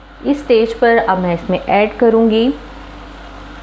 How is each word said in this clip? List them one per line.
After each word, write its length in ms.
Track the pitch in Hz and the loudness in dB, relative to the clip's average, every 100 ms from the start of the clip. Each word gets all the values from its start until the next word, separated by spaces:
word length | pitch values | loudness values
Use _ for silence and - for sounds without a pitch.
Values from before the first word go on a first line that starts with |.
| - - - | -20 -8 -4
इस 180 | 285 | -2
stage 300 | - 226 226 | 2 2 2
पर 240 | - 233 233 | 2 2 4
अब 220 | - 185 | 2 0
मैं 240 | 180 170 | 0 -2
इसमें 160 | - 180 | -2 -4
ऐड 380 | - 202 214 - | 0 2 2 2
करूँगी 560 | 233 226 226 220 247 285 - - - - - - - - - - | 2 4 4 4 2 -2 -12 -18 -18 -18 -20 -20 -18 -18 -18 -18